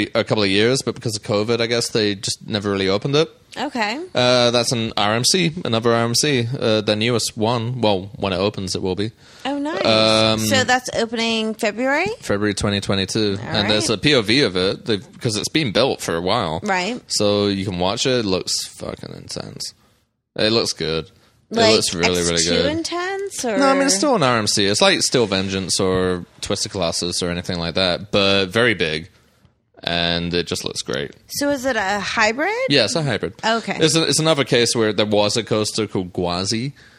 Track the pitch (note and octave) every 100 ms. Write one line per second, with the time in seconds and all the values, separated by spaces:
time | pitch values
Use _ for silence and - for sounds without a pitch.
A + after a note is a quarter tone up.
0 | G#2 A2+ G#2 A2+ G2+ G2 A2+ C3+ - G#2
1 | B2 G#2+ - G#2 A2 A#2 A#2 A#2+ - A#2
2 | G#2 G2+ - - - G#2+ G2+ G2 F#2+ G#2
3 | C#3+ D3 D#3+ - _ - C#4+ B3+ G#3 C4+
4 | F#4 - B2 B2 A#2+ A#2+ A#2 - A2+ -
5 | G#2 A2+ B2+ F#3+ E3 F3 - A2+ A#2 A#2
6 | A#2 A#2 D3+ C3 A#2 C3 A2+ A2 G#2+ G#2+
7 | A#2 A#2 - - G#2+ A#2+ A2+ B2+ G#2+ F#2+
8 | G2 - G2 F2+ G2+ G2+ F#2 F#2 F#2+ F#2
9 | A2 - - - B3+ C#4+ C#4+ A4 B3+ A2
10 | A2 A2 A2 A2 A2 C4+ B3 B3+ - -
11 | A#3 A3+ A3+ A3+ A3 G#3+ G#3+ G#3 C4 D4
12 | G4 A#4+ - G2+ G#2 G2 G#2+ G2+ - G2
13 | F#2+ A2+ G#2+ G2 G2+ A2 G2+ G#2+ G#2+ G#2
14 | C#3+ C3+ G2 C3 A#2 F2+ F#2+ - - G2+
15 | - - A#2+ G#2 - D3+ C3+ F#2+ C3 -
16 | - E2+ F2+ A#2+ E2+ D#2+ G#3 F#3 F#3 B3
17 | - - G#2 G#2 G2+ G2 F#2+ F2 F#2 A2+
18 | C3+ B2+ G#2 F#2 - - - - - -
19 | - G1+ - - G#1 - - - _ _
20 | _ _ _ - G#2+ A2+ F2 - D#2 D#2+
21 | - _ _ _ - A3+ A3 A3 - F2
22 | F2 - E2+ E2+ E2+ E2+ E2+ E4 D#4+ E4+
23 | F#4 G4 G4 - B3 A3 C#4 C#4 C#4 G3
24 | D4 A3+ C3 A#2 G#2 - G2 G#2 G3 E3+
25 | - C3 G#2+ F#2+ F#2+ F#2+ F2 - F#2+ F#2
26 | F#2 F2+ F2 - - G2+ G#2+ G2 E2+ -
27 | F2 F2 F2+ F2 F2 F2 E2+ E2 F#2 E2+
28 | G#2 G#2 G2 G2 F#2+ G#2+ A#2+ F2+ E2 D#2
29 | E2 _ _ _ _ _ _ - - F2
30 | E2+ E2+ F2 F2 D#2+ - - - - C2+
31 | C#2+ - - - C#4+ C#4+ C4 A3+ F#3+ G#3
32 | F#3 - A3 A#3 F4+ A#4 C5 C4+ G#3 E3+
33 | C#3+ G2+ E2+ - A3 A3+ G3+ D#3+ D#3+ D#3+
34 | - - D#3 C#3+ B2+ B2 A#2 A#2+ A2 G#2
35 | G#2 G#2 G#2 A#2+ G#2 A2 G#2+ - G#2 G#2
36 | F2+ - F2 F2 G#2 A2+ C3+ - -